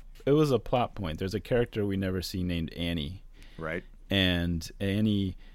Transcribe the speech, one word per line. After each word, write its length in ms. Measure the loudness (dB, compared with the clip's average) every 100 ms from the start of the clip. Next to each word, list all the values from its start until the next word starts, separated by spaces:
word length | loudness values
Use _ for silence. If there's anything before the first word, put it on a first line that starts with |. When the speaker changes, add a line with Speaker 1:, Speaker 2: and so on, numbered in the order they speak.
| -18 -6 2
Speaker 1:
It 80 |
was 180 | 4 6
a 80 | 2
plot 340 | 2 0 0
point. 240 | -2 -4 -2
There's 160 | -2
a 60 | -4
character 440 | 0 2 2 0
we 140 | 0 0
never 240 | 0 0
see 220 | -2 -2
named 280 | -2 0 -2
Annie. 500 | -2 -2 -2 -4 -8 -14 -18 -16 -10
Speaker 2:
Right. 260 | -6 -6 -8 -14 0
Speaker 1:
And 580 | 2 4 4 2 -2 -4 -4
Annie, 560 | -2 2 2 2 0 -4 -12